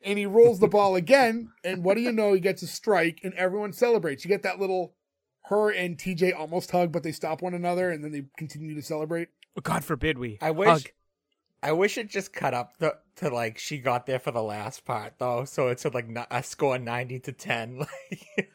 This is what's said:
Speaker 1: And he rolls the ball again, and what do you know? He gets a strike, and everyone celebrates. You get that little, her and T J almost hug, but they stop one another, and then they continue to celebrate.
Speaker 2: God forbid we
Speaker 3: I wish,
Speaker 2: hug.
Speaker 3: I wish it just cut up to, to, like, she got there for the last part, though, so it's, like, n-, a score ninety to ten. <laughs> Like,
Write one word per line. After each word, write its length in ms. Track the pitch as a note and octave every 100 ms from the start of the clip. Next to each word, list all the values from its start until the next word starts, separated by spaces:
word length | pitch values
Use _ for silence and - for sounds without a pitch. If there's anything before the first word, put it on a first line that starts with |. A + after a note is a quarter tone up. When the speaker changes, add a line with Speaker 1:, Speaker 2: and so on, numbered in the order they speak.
| G3
Speaker 1:
And 120 | G#3
he 60 | G3+
rolls 320 | G#3 A#3 G3
the 80 | G#3+
ball 280 | G#3 G3+ F#3
again, 540 | E3 C4+ A#3+ A3+ A3+ _
and 200 | F3 F#3+
what 120 | F3 G#3
do 40 |
you 100 | A#3+
know? 220 | A3 G#3
He 60 | G3
gets 220 | F#3 F#3
a 60 | E3
strike, 540 | - - F#3+ E3 D#3+
and 100 | F#3+
everyone 400 | F3 F#3 G3 G#3
celebrates. 500 | - A#3+ A3+ E3 C3+
You 60 | E3+
get 140 | G3
that 160 | G3 F3+
little, 340 | F#3+ F#3 E3+ _ _ _ _ _ -
her 260 | G#3 G#3+
and 260 | F#3+ F3+ E3+
T 160 | -
J 180 | F3 F#3
almost 380 | F3+ D#3 F3 F3
hug, 220 | F3+ F3
but 100 | D#3+
they 100 | D#3
stop 300 | D3 E3 D#3
one 140 | F3+ F3
another, 340 | F3 F3 F#3
and 140 | D#3+
then 80 | D3
they 140 | D3 C#3 -
continue 380 | D#3 D3+ D#3 D3+
to 80 |
celebrate. 460 | C#3 D#3 D#3 E3+ E3+ _ _ -
Speaker 2:
God 200 | - E3
forbid 360 | D3 C#3+ D#3 C#3
we 180 | B2 G#2+
Speaker 3:
I 100 | D#3
wish, 160 | D#3+ G3+
Speaker 2:
hug. 120 | D#3+ C3+ _ _ _ _ _ _ _
Speaker 3:
I 80 | C#3
wish 260 | D#3+ G3+ B3
it 140 | G#3
just 220 | G3 F#3+
cut 200 | - C#3+
up 240 | B2 B2 _
to, 160 | D#3+ - _ -
to, 140 | D#3+
like, 260 | B2 A#2 A2
she 220 | - D3
got 260 | B2+ B2 -
there 140 | C3
for 100 | -
the 140 | A#2+
last 420 | A2 G#2 G#2 - -
part, 300 | A#2+ A#2+ _
though, 260 | B2+ A#2+ C3+
so 240 | - B2+
it's, 140 | B2 D#3
like, 200 | B2 A#2
n-, 200 | A#2 A#2+
a 140 | B2
score 340 | C3+ - C#3+ B2+
ninety 420 | A#2+ A#2+ B2 C3
to 100 | C3+
ten. 480 | B2+ G3 A#2+ A#2 B2+
<laughs> 80 | D3 C5+ -
Like, 380 | F3+ - - -